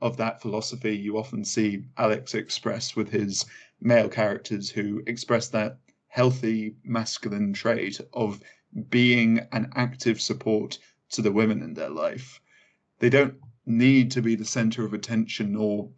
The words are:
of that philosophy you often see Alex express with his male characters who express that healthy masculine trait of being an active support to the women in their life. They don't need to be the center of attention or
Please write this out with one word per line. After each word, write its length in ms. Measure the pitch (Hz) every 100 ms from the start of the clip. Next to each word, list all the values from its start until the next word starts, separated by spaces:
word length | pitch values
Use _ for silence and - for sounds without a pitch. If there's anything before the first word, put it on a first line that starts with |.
of 160 | 120 127
that 240 | 113 -
philosophy 540 | 113 107 - 123 110 104
you 200 | 104 107
often 280 | 110 - 101
see 380 | - 107 98 - -
Alex 360 | 113 107 -
express 640 | 110 - - 113 107 - -
with 140 | 104
his 340 | 107 101 95 - - - _
male 280 | 120 117 107
characters 600 | - 107 107 - 104 98
who 300 | 113 104 107 120
express 400 | 120 - 117 -
that 280 | 113 107 - _ _ _
healthy 680 | - 127 127 113 110 107 -
masculine 720 | - 117 113 - 117 101 101
trait 460 | 98 117 117 98 101 -
of 280 | 120 107 101 - - _ - -
being 500 | 123 123 120 113 113 -
an 180 | 117 107 -
active 440 | 127 - 120 110
support 600 | - - 110 107 101 - _ _ _
to 100 | -
the 100 | 107
women 300 | 101 110 107
in 120 | 80
their 160 | 78 69
life. 480 | 78 80 - - - _ _ _ _ _ _
They 100 | 123
don't 260 | 135 135 - - - -
need 440 | 117 127 135 123
to 100 | 127
be 140 | 113 107
the 100 | 110
center 380 | 123 110 117 107
of 80 |
attention 640 | 101 120 113 113 - 104 104
or 340 | 107 104 101